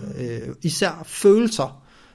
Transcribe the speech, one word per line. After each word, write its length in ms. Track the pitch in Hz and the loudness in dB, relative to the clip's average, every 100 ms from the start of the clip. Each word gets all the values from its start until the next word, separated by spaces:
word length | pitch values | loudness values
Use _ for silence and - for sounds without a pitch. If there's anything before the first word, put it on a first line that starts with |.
| - - | -10 -10
øh, 220 | 123 117 131 127 | -8 -10 -12 -6
især 420 | 170 - 190 160 160 | -4 -2 -2 -4 -12
følelser. 800 | - 202 208 233 - 135 - _ _ _ | 2 6 6 4 0 -6 -8 _ _ _